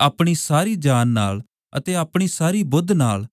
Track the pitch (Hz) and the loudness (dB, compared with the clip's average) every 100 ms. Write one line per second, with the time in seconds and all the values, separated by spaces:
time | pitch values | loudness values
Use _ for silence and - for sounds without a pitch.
0 | 143 - 170 170 - 151 202 208 143 123 | 0 2 0 0 0 0 0 0 0 2
1 | 120 117 101 98 - _ _ 143 139 180 | 2 2 0 -4 -8 _ _ -8 -4 -4
2 | 160 180 190 - 160 202 165 147 175 185 | -2 0 -2 0 0 0 0 0 2 2
3 | 123 101 107 | 2 0 -6